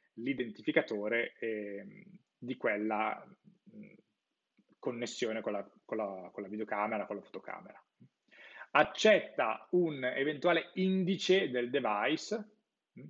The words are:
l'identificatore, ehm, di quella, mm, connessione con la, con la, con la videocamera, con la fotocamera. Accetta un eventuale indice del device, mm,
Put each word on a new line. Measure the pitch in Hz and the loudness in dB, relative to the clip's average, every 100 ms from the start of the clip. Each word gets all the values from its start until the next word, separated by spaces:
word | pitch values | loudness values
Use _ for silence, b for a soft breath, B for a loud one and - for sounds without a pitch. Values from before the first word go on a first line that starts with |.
| _ - | _ -6
l'identificatore, | 123 135 120 - - 151 - 107 107 117 120 - | -4 -2 -4 -4 0 2 2 0 0 0 0 -4
ehm, | 113 107 104 101 101 104 - - _ _ | -4 -4 -6 -8 -12 -16 -20 -20 _ _
di | 120 127 | -8 -2
quella, | 120 104 107 107 107 - - - - - - 107 | 0 0 0 0 0 -4 -10 -20 -20 -20 -20 -20
mm, | 52 - _ _ _ _ _ _ _ _ | -20 -20 _ _ _ _ _ _ _ _
connessione | 135 120 120 - 113 110 | -8 -6 -8 -4 -4 -2
con | 107 | -2
la, | 101 98 - | -4 -6 -14
con | - 113 | -8 -4
la, | 101 95 90 | -4 -6 -10
con | - | -10
la | 98 | -8
videocamera, | 107 107 104 107 110 95 | -6 -4 -2 0 0 -4
con | 104 | -8
la | |
fotocamera. | - 95 - 87 95 - - _ - _ _ B B B B | -10 -14 -12 -12 -14 -20 -20 _ -20 _ _ B B B B
Accetta | 143 151 - 214 190 - - 120 110 - | 4 4 6 6 6 4 -2 0 -2 0
un | 180 170 143 | 2 2 0
eventuale | 127 131 143 151 175 165 - | -2 0 0 2 2 2 2
indice | 190 190 190 180 190 - 190 151 | 0 2 2 2 2 4 4 4
del | 123 120 | 0 0
device, | 139 117 104 120 156 - 214 208 _ _ _ _ | 0 2 2 0 0 -2 -6 -6 _ _ _ _
mm, | - | -20